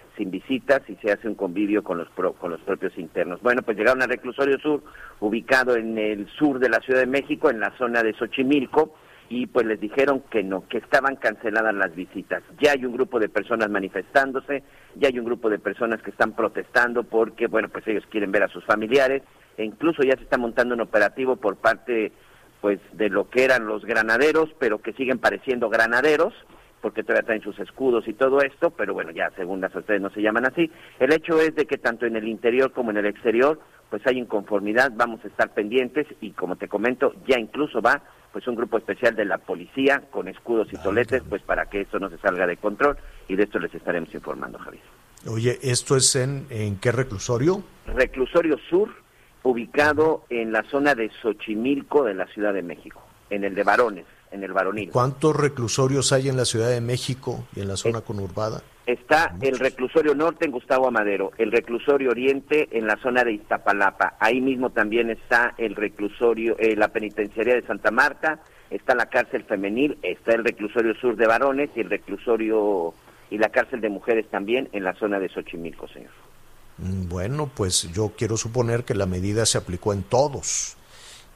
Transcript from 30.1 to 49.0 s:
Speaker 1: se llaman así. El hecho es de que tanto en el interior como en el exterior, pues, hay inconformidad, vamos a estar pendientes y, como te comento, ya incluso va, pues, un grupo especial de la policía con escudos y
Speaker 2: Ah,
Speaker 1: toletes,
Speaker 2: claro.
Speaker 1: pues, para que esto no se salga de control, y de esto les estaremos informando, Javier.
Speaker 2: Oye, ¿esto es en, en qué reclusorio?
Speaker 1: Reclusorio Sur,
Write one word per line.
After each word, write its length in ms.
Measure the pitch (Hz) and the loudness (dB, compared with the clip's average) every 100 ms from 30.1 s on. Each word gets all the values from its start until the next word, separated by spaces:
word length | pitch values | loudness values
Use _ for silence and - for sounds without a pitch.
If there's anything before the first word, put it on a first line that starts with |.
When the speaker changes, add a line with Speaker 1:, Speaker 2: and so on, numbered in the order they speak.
Speaker 1:
se 100 | 107 | 0
llaman 240 | 107 113 | 0 2
así. 260 | 131 170 160 - - - | 0 0 -2 -4 -20 0
El 160 | 131 | 2
hecho 260 | 156 160 160 | 2 2 2
es 140 | 160 | 2
de 100 | 156 | 2
que 140 | 139 135 | -2 0
tanto 260 | 123 113 | -2 -2
en 100 | 120 | -2
el 140 | 113 110 | -2 -4
interior 440 | 107 117 123 131 | 0 2 4 2
como 180 | 131 117 | 0 -2
en 80 | 104 | 0
el 80 | 104 | 0
exterior, 520 | - 120 113 139 156 - - _ | 0 0 4 4 2 -6 -20 _
pues, 180 | 104 135 | -4 -2
hay 120 | 127 | -2
inconformidad, 720 | 117 107 98 104 101 113 135 | -2 -4 0 -2 0 2 2
vamos 300 | 110 120 113 | 2 -2 -2
a 40 | - | -12
estar 260 | - 110 | -2 -2
pendientes 520 | - 104 123 123 151 143 - | 0 0 0 0 -2 -6 -8
y, 120 | 107 | -14
como 240 | - 90 90 | -8 -6 -6
te 120 | 98 | -6
comento, 460 | 104 117 123 135 - 87 | -2 -2 0 -2 -2 0
ya 120 | 127 | 0
incluso 420 | 107 127 147 117 | 0 -6 -4 0
va, 220 | 113 139 - - _ | 0 0 -2 -20 _
pues, 140 | 135 127 | -10 -6
un 80 | 113 | -4
grupo 200 | 117 113 | -2 -4
especial 380 | - 95 117 | -4 0 0
de 100 | 110 | 0
la 140 | 101 85 | -2 -4
policía 640 | - 90 87 - 135 139 - | -4 -8 -8 0 0 0 -2
con 160 | 101 95 | -8 -8
escudos 420 | 95 - 113 101 | -10 -2 0 0
y 40 | 95 | -4
Speaker 2:
Ah, 60 | |
Speaker 1:
toletes, 380 | 95 107 120 131 | -2 0 0 -2
Speaker 2:
claro. 100 | - | -4
Speaker 1:
pues, 120 | 101 | -8
para 240 | - 85 85 | -4 -4 -2
que 120 | 101 | -6
esto 160 | 98 104 | -6 -6
no 120 | 95 | -6
se 80 | 82 | -2
salga 280 | 101 90 90 | -2 0 -2
de 100 | 87 | 0
control, 420 | 104 101 143 139 - - - | -4 0 0 0 -8 -20 -6
y 80 | 95 | -2
de 80 | |
esto 140 | 104 104 | 0 -2
les 120 | 85 | -6
estaremos 400 | 80 - 87 82 | -6 -4 -4 -4
informando, 460 | 80 76 69 64 - | -10 -10 -10 -10 -12
Javier. 240 | - - - - _ - - | -16 -18 -20 -20 _ -16 -8
Speaker 2:
Oye, 300 | 113 120 120 | -2 0 0
¿esto 340 | 131 123 - 135 | 0 -2 2 4
es 200 | 127 135 | 4 2
en, 300 | 131 139 135 | -2 -4 -8
en 260 | 113 107 95 | -6 -4 0
qué 160 | 123 | 0
reclusorio? 720 | 117 131 95 - 117 147 196 - - - | 0 -2 -6 -2 0 2 0 -4 -16 -6
Speaker 1:
Reclusorio 720 | 127 123 131 123 170 165 135 - | 0 0 0 2 2 2 0 0
Sur, 220 | 175 214 - | 0 0 -4